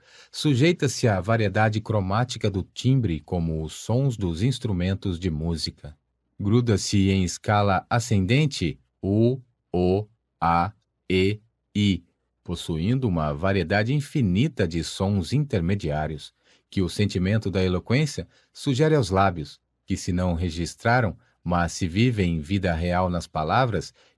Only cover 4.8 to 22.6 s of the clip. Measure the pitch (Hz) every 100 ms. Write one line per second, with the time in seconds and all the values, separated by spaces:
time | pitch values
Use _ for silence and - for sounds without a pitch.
4.8 | 90 95 101 85 92 76 82 80 - -
5.8 | 73 - _ _ _ - 101 117 120 98
6.8 | - 104 95 95 87 - - 104 104 90
7.8 | - 120 - 104 92 131 151 - 82 69
8.8 | _ _ 95 101 117 131 - _ _ 90
9.8 | 90 95 107 _ _ _ 82 85 90 -
10.8 | _ _ - 92 95 104 _ _ _ 104
11.8 | 104 87 - _ _ _ - 87 - 80
12.8 | 92 135 127 82 76 73 95 98 80 101
13.8 | 110 147 139 156 110 90 156 - 90 82
14.8 | 78 - 98 101 80 139 143 101 85 101
15.8 | 80 73 76 76 - _ _ _ _ -
16.8 | 87 - 101 95 92 110 101 95 92 90
17.8 | - 143 151 - - _ _ - - 127
18.8 | 156 156 98 95 98 85 73 - _ _
19.8 | - 92 - 90 90 82 87 80 82 -
20.8 | 113 123 110 - _ _ - 87 85 -
21.8 | 92 90 123 107 90 82 76 101